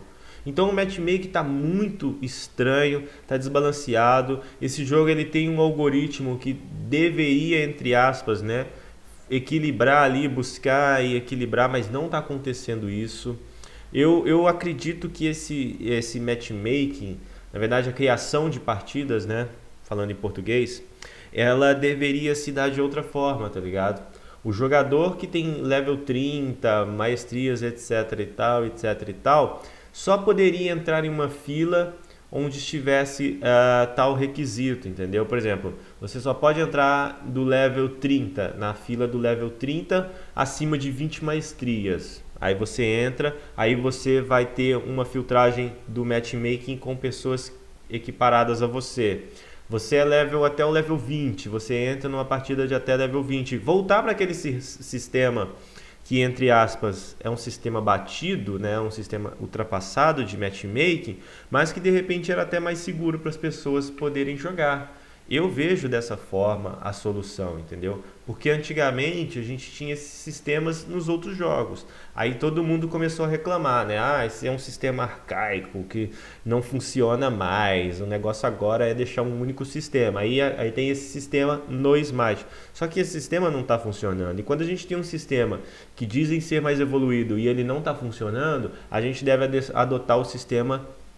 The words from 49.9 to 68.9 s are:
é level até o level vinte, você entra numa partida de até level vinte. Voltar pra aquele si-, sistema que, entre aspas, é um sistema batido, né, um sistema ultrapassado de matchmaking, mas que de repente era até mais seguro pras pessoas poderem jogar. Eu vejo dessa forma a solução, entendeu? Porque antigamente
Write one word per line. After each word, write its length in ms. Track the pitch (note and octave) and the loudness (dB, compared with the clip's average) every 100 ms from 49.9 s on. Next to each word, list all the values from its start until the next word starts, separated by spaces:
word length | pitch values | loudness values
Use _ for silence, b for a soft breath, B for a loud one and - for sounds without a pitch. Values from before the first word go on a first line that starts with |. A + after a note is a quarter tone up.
| C#3+ | 4
é 80 | |
level 400 | D3 D3 C#3+ D3 | 6 4 4 4
até 200 | C#3+ C#3+ | 2 2
o 60 | D3+ | 2
level 260 | D#3 D#3 D#3 | 2 2 -2
vinte, 520 | A#2 D3+ C3+ G2+ G#2+ | -2 -2 -2 -4 -4
você 260 | A2 A#2+ | -4 -2
entra 340 | A#2+ B2+ C3+ C#3 | 0 0 -2 -4
numa 160 | C3+ | -2
partida 440 | C3 C3+ C3 C#3 C3 | -2 -2 -2 0 0
de 60 | |
até 200 | B2+ C3 | 0 2
level 280 | C3 C3 C#3 | 2 2 0
vinte. 340 | C3+ C3+ B2+ A#2+ | -2 -2 -2 -2
Voltar 460 | D3+ F#3+ G3 G#3 | 2 2 4 4
pra 100 | A3 | 2
aquele 220 | G3 F3+ | 0 -2
si-, 260 | E3 D3 B2 | -2 -4 -4
sistema 880 | - - - B2 - C3 B2+ A#2 F#2+ - B B B B | -6 -14 -8 -8 -2 2 2 2 -2 -8 B B B B
que, 160 | - B2+ | 0 2
entre 320 | B2+ B2 B2+ | 2 4 6
aspas, 640 | A#2 A2+ - G#2+ F2+ - - | 8 6 2 -4 -4 -10 -8
é 100 | A2+ | -6
um 80 | A#2 | -4
sistema 440 | A#2 - A#2 A2+ | -8 -8 -4 0
batido, 800 | G#2 F#2+ - - E3+ E3+ G#2 F#2+ | 2 2 0 -6 -4 -4 -4 -4
né, 180 | G#2 A2 | -2 -2
um 140 | G#2+ | -4
sistema 400 | G#2+ G2+ G#2+ G#2 - | -6 -8 -6 -6 -8
ultrapassado 840 | - A2 G#2+ F#2+ - C3 D#3 D3 | -8 -6 -4 -4 -2 2 2 2
de 140 | G#2 G2+ | -2 -4
matchmaking, 800 | G2 F#2+ G2 A#2 F3 D#3+ A#2 F#2 B B B | -6 -6 -4 0 2 0 -4 -12 B B B
mas 220 | C3 D#3 | 0 0
que 80 | F3+ | 0
de 100 | F#3 | 2
repente 400 | F#3 F#3 F3 E3 | 2 2 -4 -2
era 120 | F3+ | -2
até 180 | E3 E3+ | 0 -2
mais 180 | E3+ E3+ | -2 -4
seguro 400 | F#3 D#3+ E3 D#3 | -6 -4 -2 -2
pras 180 | D#3 D#3 | -4 -4
pessoas 540 | D#3+ - C#3+ C#3 C#3 | -6 -4 -2 0 -2
poderem 460 | - D3 C#3 C#3 C#3 | -4 -2 -2 -2 -4
jogar. 640 | E3 F3+ D3 C#3 - B B B B | -4 0 0 0 -6 B B B B
Eu 200 | C#3+ F3+ | 0 0
vejo 400 | C3 E3 F#3 B2+ | 0 0 0 0
dessa 280 | A#2+ A#2 G2+ | -2 -2 -8
forma 640 | - G2 G#2 G2+ F#2+ F#2+ | -4 0 2 0 -4 -8
a 120 | G2+ | -8
solução, 640 | G2+ G#2+ G2+ F#2+ - F2 E2 | -4 -4 -4 -6 -6 -6 -8
entendeu? 420 | D#2+ F2 F#2 G2 B B | -10 -6 -6 -6 B B
Porque 240 | - - D3 | -12 -2 0
antigamente 920 | D3+ D3+ D3+ C#3 | 0 0 0 0